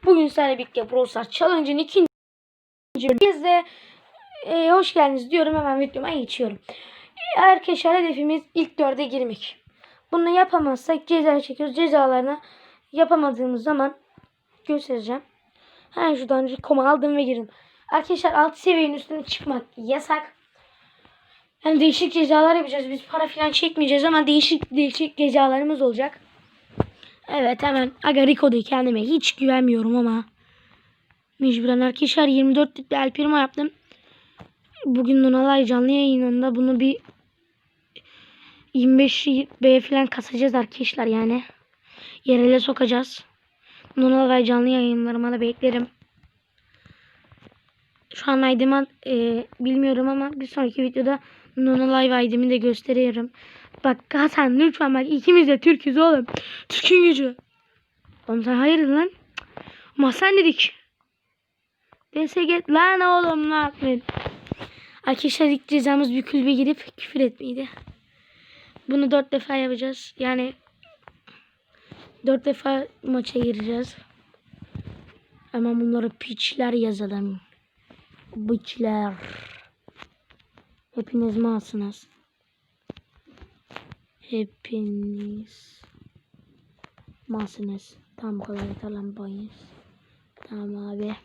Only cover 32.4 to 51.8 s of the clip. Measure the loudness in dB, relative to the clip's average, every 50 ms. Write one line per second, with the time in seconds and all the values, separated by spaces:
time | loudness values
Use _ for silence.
32.4 | 4 4 4 2 2 0 _ -14 -8 _ -4 -2 -2 -2 -2 -2 -2 0 2 0
33.4 | 0 -2 _ -6 -6 -6 -6 _ _ _ -20 _ _ _ _ _ _ _ _ _
34.4 | -20 _ _ _ _ _ _ -10 -4 -2 0 0 2 2 4 4 4 4 4 2
35.4 | 2 2 4 2 2 2 2 0 2 2 2 2 2 2 2 0 0 0 0 0
36.4 | 0 -2 0 0 0 0 2 2 2 0 0 -2 _ -20 -20 _ _ _ _ _
37.4 | _ _ _ _ _ _ _ _ _ _ _ -20 _ _ _ -20 -20 _ _ _
38.4 | -20 -20 _ _ _ _ _ 2 4 6 6 6 6 4 2 -2 -2 -2 -2 -2
39.4 | -2 -6 -8 _ 4 6 6 6 4 2 0 0 0 0 -4 -10 -12 -8 -4 0
40.4 | 0 0 2 0 -2 -4 -6 -6 -6 -6 -4 -4 -2 -2 0 0 0 0 -2 -4
41.4 | -6 -10 -20 _ _ _ _ _ _ _ -20 -20 -20 -20 -20 -12 _ 2 2 4
42.4 | 6 4 4 4 2 -2 -2 0 0 0 0 -2 -2 -6 -10 -20 -20 _ _ _
43.4 | _ _ _ _ _ _ -20 -20 -20 -12 -2 0 2 4 4 4 4 4 4 2
44.4 | 2 2 2 2 2 2 2 2 0 0 0 -2 -2 -4 -4 -4 -4 -4 -4 -2
45.4 | -4 -4 -4 -2 -2 -2 0 0 -4 -6 _ _ _ _ _ _ _ _ _ _
46.4 | _ _ _ _ _ _ _ _ _ _ -20 _ _ _ _ _ _ _ _ _
47.4 | _ -20 _ _ _ _ _ _ _ _ _ _ _ _ -20 -10 -4 -2 0 2
48.4 | 2 2 2 2 2 2 2 2 0 -4 _ _ -8 -4 -2 -2 0 -2 -2 -4
49.4 | -6 -10 -12 _ -4 -2 0 2 2 2 2 0 0 -2 -2 -2 -4 -6 -8 -10
50.4 | -12 -10 -4 -4 -4 -4 -2 -2 -4 -4 -2 -2 -2 -2 -2 -4 -6 -16 -20 _
51.4 | _ _ _ -2 0 2 2 2